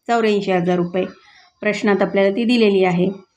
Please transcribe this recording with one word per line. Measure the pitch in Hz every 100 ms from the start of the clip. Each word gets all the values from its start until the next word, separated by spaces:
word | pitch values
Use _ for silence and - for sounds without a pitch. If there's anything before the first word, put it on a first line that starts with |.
| -
चौऱ्याऐंशी | 233 220 208 196
हजार | 185 175 180
रुपये. | 175 185 190 - _ _ _ _
प्रश्नात | 214 202 214 196
आपल्याला | 185 196 196 196
ती |
दिलेली | 226 247 214 196
आहे. | 185 175 190 190 -